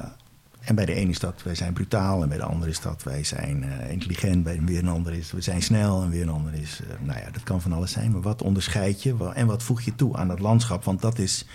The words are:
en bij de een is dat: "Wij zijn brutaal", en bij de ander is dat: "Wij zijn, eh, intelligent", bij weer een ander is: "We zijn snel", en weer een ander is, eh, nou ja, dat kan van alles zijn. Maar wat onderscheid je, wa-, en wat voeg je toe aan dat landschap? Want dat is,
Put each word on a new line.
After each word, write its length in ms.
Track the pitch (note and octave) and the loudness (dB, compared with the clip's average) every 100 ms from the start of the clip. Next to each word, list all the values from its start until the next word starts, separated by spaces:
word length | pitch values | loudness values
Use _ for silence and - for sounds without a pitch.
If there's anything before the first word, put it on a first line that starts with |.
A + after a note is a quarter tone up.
| - - - - - - | -6 -14 -20 -20 -20 -8
en 140 | - | 0
bij 100 | G#2+ F2+ | 2 2
de 140 | E2 | 2
een 80 | F#2+ | 0
is 100 | E2 | 0
dat: 240 | F2+ - | -4 -6
"Wij 100 | F2+ | -6
zijn 180 | E2 F2 | -4 -2
brutaal", 500 | F2 F#2+ A2 F#2+ F#2+ | -2 0 0 2 2
en 60 | D2+ | 2
bij 100 | D2 | 0
de 60 | |
ander 240 | - D#2+ E2 | -2 -2 -2
is 120 | D#2+ | -2
dat: 220 | - D#2 | -6 -6
"Wij 220 | - C#2 | -4 -4
zijn, 400 | D2+ - C#2 C#2+ | -4 -4 -2 -2
eh, 260 | C2+ C2+ B1 | -4 -6 -6
intelligent", 520 | F2 F#2 F2 G2+ F2+ | -4 -4 -2 2 2
bij 160 | E2 E2+ | 2 0
weer 140 | E2 F2 | 0 2
een 100 | F2 | 2
ander 240 | E2+ E2+ | 0 -2
is: 200 | E2+ E2 | -4 -6
"We 80 | F2+ | -4
zijn 220 | F2+ F2+ | -2 0
snel", 400 | - A2 G#2 F#2+ | 2 4 4 2
en 80 | F2+ | 2
weer 120 | E2+ | 0
een 60 | E2+ | 0
ander 260 | D#2 D2+ | 0 -2
is, 260 | D#2 D2+ - | -4 -6 -8
eh, 240 | - - C#2 | -10 -6 -4
nou 120 | A#1+ | -4
ja, 120 | - | -6
dat 120 | - | -8
kan 180 | - F#2 | -2 -2
van 120 | F2 | 0
alles 200 | E2 F#2 | 0 -2
zijn. 180 | A2 A2+ | 0 0
Maar 80 | F#2+ | 2
wat 220 | G2 A2 | 0 0
onderscheid 600 | G2 G2 - G#2 G2 G2+ | 2 2 2 0 2 2
je, 140 | C3+ A#2 | 0 0
wa-, 160 | F2+ | -2
en 140 | - A#2 | 2 2
wat 160 | G2+ | 2
voeg 180 | - A#2+ | 2 0
je 140 | - | 0
toe 220 | - B2+ - | 2 2 2
aan 120 | F2+ | 0
dat 100 | F2 | 2
landschap? 460 | G#2 A#2 A#2 F2 | 4 6 4 0
Want 160 | - F#2+ | 0 2
dat 180 | A2 A#2 | 0 0
is, 280 | F#2+ - - | 0 -2 -6